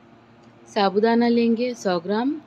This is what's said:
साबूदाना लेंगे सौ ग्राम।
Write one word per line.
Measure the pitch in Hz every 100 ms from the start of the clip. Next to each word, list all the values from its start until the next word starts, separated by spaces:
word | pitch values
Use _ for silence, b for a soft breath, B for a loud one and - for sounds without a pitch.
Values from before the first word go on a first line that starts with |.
| - - - - - - -
साबूदाना | 220 196 190 226 233 240
लेंगे | 233 233 226 247
सौ | 240 202 175
ग्राम। | 175 208 262 311